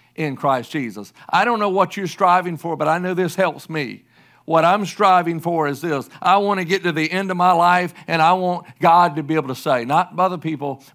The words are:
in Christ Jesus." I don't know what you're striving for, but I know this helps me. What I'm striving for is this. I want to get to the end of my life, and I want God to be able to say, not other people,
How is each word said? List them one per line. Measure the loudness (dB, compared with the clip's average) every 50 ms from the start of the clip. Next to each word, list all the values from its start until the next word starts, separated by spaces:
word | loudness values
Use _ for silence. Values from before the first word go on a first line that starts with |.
| _ _ _
in | -6 -6 -6 -6
Christ | -4 -2 -2 0 0 -2 -6
Jesus." | -8 -8 -8 -6 -10 -12 -16 -18 _ _ -12 0
I | 0 2 2
don't | 2 0 0
know | -2 -2
what | 2 0 0 0 -2
you're | -8 -8
striving | -8 -2 0 2 4 4 2 2 -2 -8
for, | -8 -6 -8 -6
but | -2 -2
I | 0 0 -2
know | -2 -4 -2
this | -2 -2 -2 0
helps | 0 -2 -2 -2 -6 -14 -8
me. | -6 -6 -6 -6 -10 -16 _ _ _ _ _ _ _ _ _
What | 0 2 4 4
I'm | 4 2 2 0
striving | -6 -2 0 4 4 4 4 4 0 -4 -4
for | -4 -4 -2 -2 -2 -2
is | -4 -4
this. | -4 -4 -4 -4 -6 -8 -16 -4
I | 2 2 2 4
want | 2 0 -2 -2
to | 0
get | -2 -2 -2 -2
to | -2 -2
the | -2 -4 -2
end | -2 -4 -4 -4
of | -2
my | 0 2 2 4
life, | 4 4 4 4 2 0 -4 -8 -12 -8
and | -4 0 2
I | 4 4 4
want | 2 0 -2 -4 -4 -8 -16 -10 _
God | 4 4 6 6 6 4 2
to | -4 -4
be | -2 -2
able | -2 -2 -4
to | -8
say, | -8 -2 0 0 0 0
not | 0 0 0 0 -2 -2 -2
other | -2 -2 -2
people, | -4 -8 -8 -8 -6 -8 -10 -10 -10 -14 -20 _